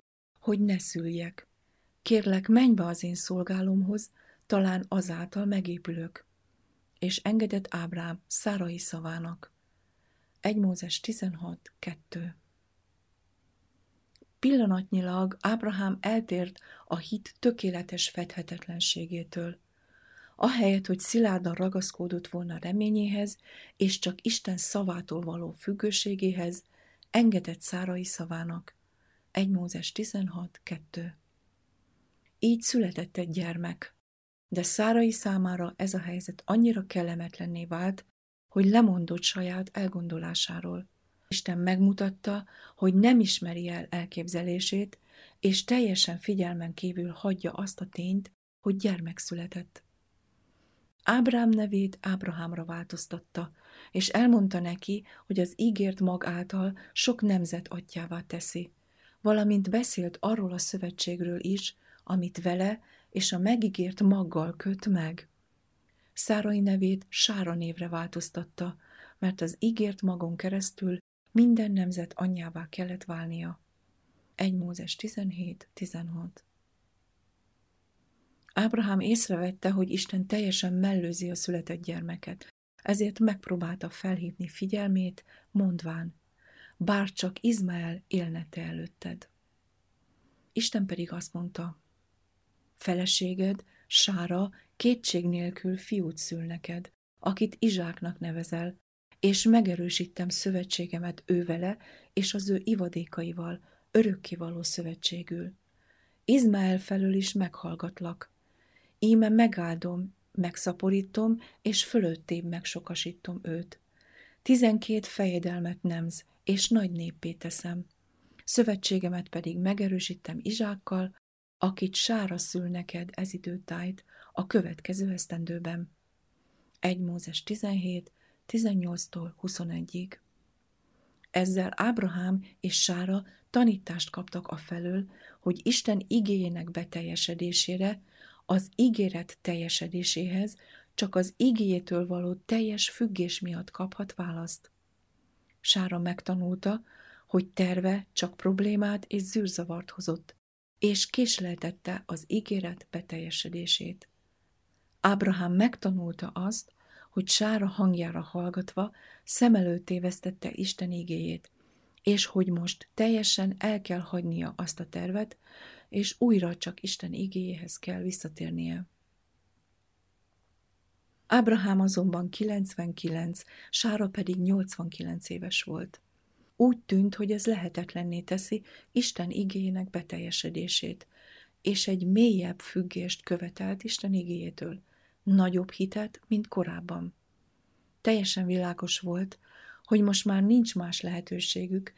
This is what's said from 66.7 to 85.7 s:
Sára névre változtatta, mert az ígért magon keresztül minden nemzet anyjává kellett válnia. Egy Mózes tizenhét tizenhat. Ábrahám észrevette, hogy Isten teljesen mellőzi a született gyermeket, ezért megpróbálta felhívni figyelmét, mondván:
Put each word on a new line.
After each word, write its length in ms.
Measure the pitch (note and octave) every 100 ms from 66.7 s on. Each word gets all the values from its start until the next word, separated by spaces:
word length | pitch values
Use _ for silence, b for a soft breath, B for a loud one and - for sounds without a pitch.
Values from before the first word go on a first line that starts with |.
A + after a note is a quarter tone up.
| F#3+ F#3+ F#3+ -
Sára 440 | - - G3+ F#3
névre 340 | E3+ E3 E3 E3+
változtatta, 920 | E3 E3+ F3 E3+ - E3 - F3 - B B B B
mert 220 | F#3 F#3+
az 140 | E3 E3+
ígért 420 | A3+ A3 G#3+ G3
magon 340 | F#3+ F3+ E3+ E3+
keresztül 640 | F#3 G3 F#3+ - F#3 F3+ - _ _
minden 400 | A3+ A#3+ A#3 G#3+
nemzet 420 | F#3+ F3+ F3+ E3+
anyjává 560 | - F#3 F3+ E3 E3 E3
kellett 340 | - F3+ F3+
válnia. 560 | - E3 E3 E3 E3+ E3+ _ _ _ _ _ _ _ -
Egy 180 | F#3+
Mózes 420 | F#3 F3 F3 F3 -
tizenhét 760 | A3 A3 G3 F3 F3+ F#3 -
tizenhat. 720 | - F#3 E3 E3+ E3+ F3 - _ _ _ _ _ _ _ _ _ _ _ _ _ _ _ _ _ _ _ _ _
Ábrahám 460 | - A3 A3+ G3+ G3
észrevette, 720 | G3 A3+ - F3 F3+ F#3 F#3
hogy 180 | G3 F#3+
Isten 380 | F#3+ - F#3+ F#3+
teljesen 460 | G#3 G#3 F#3 F3+
mellőzi 560 | F#3 G3 F#3+ E3+ F3 F3+
a 60 | F3
született 460 | - F3+ E3+ E3+
gyermeket, 680 | F3 E3+ E3 F3 - F#3+ - _ _ _
ezért 440 | - G3+ G#3 G3
megpróbálta 680 | A3 G3 - F3+ F3 F3+ F3
felhívni 580 | - F#3+ F#3 E3+ - F3+
figyelmét, 800 | - F#3+ G3+ G3+ F#3+ F3+ F#3 - b b
mondván: 640 | G3+ F#3+